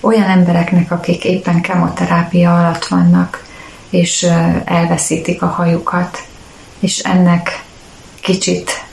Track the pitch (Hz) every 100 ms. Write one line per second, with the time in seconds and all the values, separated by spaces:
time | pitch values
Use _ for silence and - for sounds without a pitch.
0 | 214 226 190 185 175 170 170 180 170 170
1 | - 175 - 185 - 170 175 175 170 -
2 | 175 170 170 175 175 170 170 165 - 180
3 | 175 175 180 - - - - - - 180
4 | 175 - 175 170 170 170 - 175 170 170
5 | - 160 - 175 170 - 170 165 - 180
6 | 180 - - - - - - - 190 -
7 | - 185 180 170 - - - - - -
8 | - - - 190 185 175 - - -